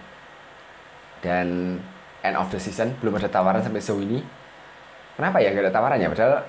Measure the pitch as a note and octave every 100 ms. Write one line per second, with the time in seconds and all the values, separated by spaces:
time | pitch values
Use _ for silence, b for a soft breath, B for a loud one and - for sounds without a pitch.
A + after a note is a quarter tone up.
0 | - - - - - - - - - -
1 | - - F2+ F2+ F2+ F2+ F2+ F#2 - -
2 | - - F#2+ F2+ F#2 G2 F#2+ F#2+ A2+ C3
3 | A2 G2+ G2 G2 F#2 F#2+ A2 G#2+ G2 G2+
4 | G2 B2 C#3+ - - - - - - -
5 | - - D#3+ F#3+ G2+ G2 F#2+ G#2 B2 C3+
6 | E2+ E2 A#2 C#3+